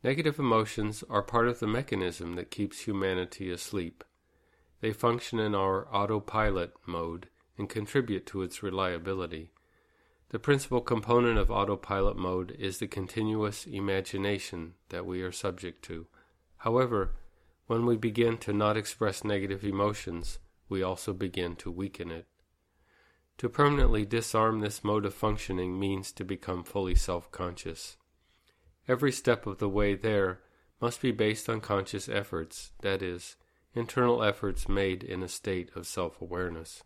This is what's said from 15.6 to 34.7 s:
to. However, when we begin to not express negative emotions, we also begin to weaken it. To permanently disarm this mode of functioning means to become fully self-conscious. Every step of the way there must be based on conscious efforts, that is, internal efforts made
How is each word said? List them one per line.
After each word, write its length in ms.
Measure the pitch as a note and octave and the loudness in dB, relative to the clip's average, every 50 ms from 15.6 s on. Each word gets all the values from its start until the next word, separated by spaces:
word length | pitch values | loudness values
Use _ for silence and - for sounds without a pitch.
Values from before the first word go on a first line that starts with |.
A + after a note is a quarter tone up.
| F#2+ F2 D#2+ _ - | -8 -10 -10 _ -12
to. 240 | - E2+ E2 E2 - _ - _ _ _ _ _ _ _ - | -10 -10 -10 -10 -14 _ -20 _ _ _ _ _ _ _ -4
However, 560 | - A2+ A2+ B2 C3 A#2+ A#2+ G2+ F#2+ F2 - - - - _ _ _ _ _ _ _ | -2 2 4 4 4 4 2 2 2 0 -2 -4 -6 -16 _ _ _ _ _ _ _
when 200 | - A#2 A2+ A#2 | -2 0 2 4
we 100 | A#2+ A#2+ | 4 4
begin 400 | G#2+ A2 A#2 G#2 A#2 A#2 A#2 A#2 A2+ | 4 2 0 2 4 4 4 2 0
to 140 | - - | -2 -2
not 240 | G2+ G2+ G#2+ G#2+ G#2+ | 2 4 4 4 4
express 460 | A2 G#2 - - - A2 G#2 F#2+ - - | 2 0 -4 -2 0 0 0 0 -2 -2
negative 400 | G#2+ G2+ G2 F#2+ F#2+ G2 F#2+ G2+ | 0 0 0 0 -2 -4 -4 -2
emotions, 760 | G2+ G2 G2 G2+ G#2 G#2 - - - E2+ E2+ - - - - - - _ _ _ - | -2 0 2 2 2 0 -2 -6 -6 -6 -4 -4 -4 -6 -6 -10 -18 _ _ _ -4
we 140 | G2 F#2+ | -2 0
also 300 | F#2 F#2 F#2 - - - | 0 0 -2 -4 -4 -6
begin 440 | G2 F#2 G2+ F#2 F2+ F#2+ F2+ F2 F2 | -4 -2 -4 -4 -2 -2 -2 -2 -4
to 140 | - - F#2 | -6 -8 -8
weaken 400 | E2+ F2 G2 G2 - - - F2 | -4 -4 -6 -6 -6 -8 -8 -8
it. 160 | E2 E2 - _ _ _ _ _ _ _ _ _ _ _ _ _ _ _ _ _ _ _ _ _ _ - | -8 -10 -12 _ _ _ _ _ _ _ _ _ _ _ _ _ _ _ _ _ _ _ _ _ _ -6
To 100 | - A#2+ | -6 -4
permanently 560 | - - D3 C#3+ D3 C#3+ C3 - A2+ G#2+ G#2+ | 2 4 6 6 8 8 6 6 6 4 2
disarm 560 | G2+ A2+ A#2 A2+ - - A2 A2 A2 A2 A2 | 2 0 0 0 2 2 4 4 4 2 2
this 220 | G#2 G#2 G#2 - | -2 -4 -4 -2
mode 220 | - G#2 G#2 G#2+ G2+ | 0 0 0 2 0
of 100 | G2 - | -2 -4
functioning 640 | - - G#2+ G2+ G2+ - - F#2+ F#2 F2+ F#2 F2+ F#2+ | 0 0 0 0 0 -2 -4 -2 -2 -2 -2 -2 -2
means 320 | G2+ G2 G2 F#2+ F#2+ - | 0 0 -2 -2 -4 -8
to 120 | - - G2 | -10 -10 -6
become 400 | F2+ G2 F2+ - - F#2 F2+ F2 | -6 -6 -8 -4 -6 -6 -6 -6
fully 300 | - - G2+ F#2+ F#2 F2+ | -6 -4 -2 0 2 2
self-conscious. 1000 | - - - F2+ F2 E2+ - - - F#2 F2 F2 - - E2+ E2 - - - - _ _ _ _ _ _ _ _ _ _ _ _ _ _ _ _ _ _ - | 2 2 2 -2 -4 -4 -10 -8 -6 -6 -6 -6 -8 -10 -10 -10 -10 -12 -14 -16 _ _ _ _ _ _ _ _ _ _ _ _ _ _ _ _ _ _ 0
Every 240 | B2+ B2 D3 C#3 | 2 4 4 2
step 340 | B2+ - - - A#2 A2 - | 0 2 4 4 4 4 2
of 120 | G#2+ F#2+ - | -8 -4 -2
the 100 | G#2+ G2+ | -2 0
way 260 | F#2+ G#2 G#2 G2+ G2+ | 2 4 4 4 2
there 480 | F#2 - A2 G#2+ G2+ G2 F#2 F#2 - _ _ _ _ _ _ _ _ | 2 0 2 4 4 2 2 0 -4 _ _ _ _ _ _ _ _
must 200 | - A#2+ A#2 - | -2 -2 -2 0
be 120 | - C3 | 0 0
based 360 | A2 G#2 A2 G#2+ G#2+ A2 - - | 2 4 2 2 2 0 -2 -4
on 120 | A2+ A2 | -4 -4
conscious 480 | - - G#2 G2 F#2+ - - G2 - - | -2 0 0 0 0 -2 -6 -6 -4 -2
efforts, 640 | - G2+ G2+ - - E2+ D#2+ - - - - - - - | -2 -2 -2 -2 -6 -6 -6 -6 -10 -14 -16 -16 -16 -4
that 220 | - G2 G2 F#2+ | -2 0 0 0
is, 340 | G2 F2+ F2 F2 - - - _ _ _ _ _ _ _ _ | -2 -4 -6 -6 -10 -14 -18 _ _ _ _ _ _ _ _
internal 500 | A#2+ A#2 A#2 - C3 B2 A#2+ A#2+ A#2+ A2 | -6 -6 -2 2 2 4 4 4 4 4
efforts 440 | G#2 G2+ - - G2+ F#2 - - | 2 2 2 -2 -2 -2 -2 0
made 360 | - | 0